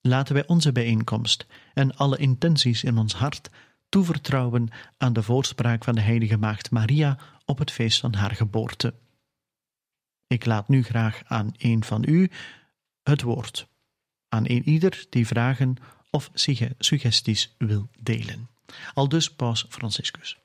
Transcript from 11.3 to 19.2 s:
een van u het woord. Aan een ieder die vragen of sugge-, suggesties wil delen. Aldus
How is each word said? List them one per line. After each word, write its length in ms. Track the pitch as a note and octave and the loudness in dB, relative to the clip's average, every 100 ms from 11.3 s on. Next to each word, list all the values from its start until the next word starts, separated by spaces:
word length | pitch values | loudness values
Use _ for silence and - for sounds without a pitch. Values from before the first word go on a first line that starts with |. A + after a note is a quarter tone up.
| A#2 G#2 - | -4 -4 -2
een 260 | A#2+ A2+ | 0 0
van 200 | G#2+ A2 A#2 | 0 -2 2
u 240 | D#3+ F#3 - - - _ _ _ _ | 4 2 -2 -18 -20 _ _ _ _
het 200 | - C#3+ | 0 0
woord. 460 | B2 A2+ A2 - - _ _ _ _ _ _ | 0 -4 -6 -12 -14 _ _ _ _ _ _
Aan 160 | A2+ G#2+ | -2 0
een 200 | A#2+ B2 | 0 2
ieder 380 | D#3 F#3 - - | 4 2 0 -4
die 160 | B2+ A2+ | 0 0
vragen 500 | A#2 A#2+ C3 C3 B2+ - - _ | 2 0 0 0 -2 -10 -20 _
of 200 | D3+ - | -6 -6
sugge-, 400 | - - C3 A2+ B2+ | -4 -2 0 -2 -2
suggesties 760 | - D3 B2 - - G#2+ - _ | 0 2 2 0 0 -2 -2 _
wil 300 | A2+ G#2 G2+ _ | -2 0 -2 _
delen. 500 | A2+ A2+ A2 G#2 A#2+ _ _ - - | -4 -4 -4 -10 -14 _ _ -18 -10
Aldus 400 | - C#3 D#3+ | -2 0 2